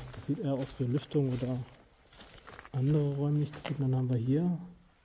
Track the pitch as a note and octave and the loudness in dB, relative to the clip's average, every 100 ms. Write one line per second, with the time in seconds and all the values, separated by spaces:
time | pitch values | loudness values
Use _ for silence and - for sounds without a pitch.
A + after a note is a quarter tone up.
0 | - - - C#3+ D#3+ C3+ C3+ - B2+ A#2+ | -6 -8 -4 -2 0 0 -2 -2 0 0
1 | - D3+ C3+ B2 B2 B2+ B2 - - - | 0 0 2 0 -2 -4 -6 -14 -20 -20
2 | - - - - - - - C3+ C3 D3+ | -20 -20 -20 -20 -18 -18 -6 0 4 4
3 | C#3+ C#3 D3 D3 D3 - - C#3+ C3 C3 | 2 2 2 2 0 -4 -6 -2 2 2
4 | B2+ B2 A#2+ C#3+ F3+ E3 - - - _ | 2 2 4 4 4 0 -4 -18 -20 _